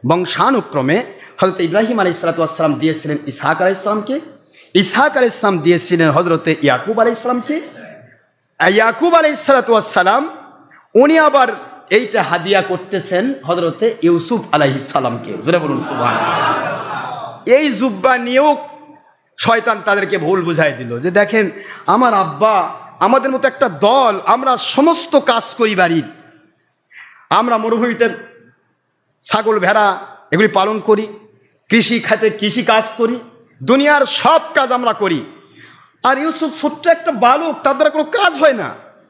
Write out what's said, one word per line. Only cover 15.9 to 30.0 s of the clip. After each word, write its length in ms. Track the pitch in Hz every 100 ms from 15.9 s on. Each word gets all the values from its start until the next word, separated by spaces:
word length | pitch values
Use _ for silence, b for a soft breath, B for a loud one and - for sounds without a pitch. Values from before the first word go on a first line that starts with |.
| 123 120 113 - - - - - - - - - - - - -
এই 260 | 262 302
জুব্বা 460 | 208 254 190 262 247
নিয়েও 380 | 240 262 302 294 - - - - _ _ _ -
শয়তান 420 | - 226 226 208
তাদেরকে 340 | 208 202 185 190
ভুল 260 | 151 190
বুঝাই 280 | 170 156 156
দিল 280 | 120 120 120
যে, 100 | 160
"দেখেন, 400 | 185 202 220 196 - B B -
আমার 280 | 214 247
আব্বা, 600 | 208 170 143 214 202 160 - - -
আমাদের 300 | 190 262 262
মতো 180 | 262 269
একটা 200 | - 247
দল, 520 | 151 202 269 247 196 170
আমরা 300 | 233 262 247
সমস্ত 600 | - - 311 330 - 285
কাজ 380 | 277 233 -
করি 200 | - 220
বাড়ির, 280 | 190 175 165 110 - - _ _ _ _ _ _ B B B B
আমরা 280 | 185 240 226
মরুভূমিতে 500 | 220 233 240 226 233 160 - - - _ _ _ _ _ _ _
ছাগল 360 | - 208 220 214
ভেড়া 400 | 180 214 202 185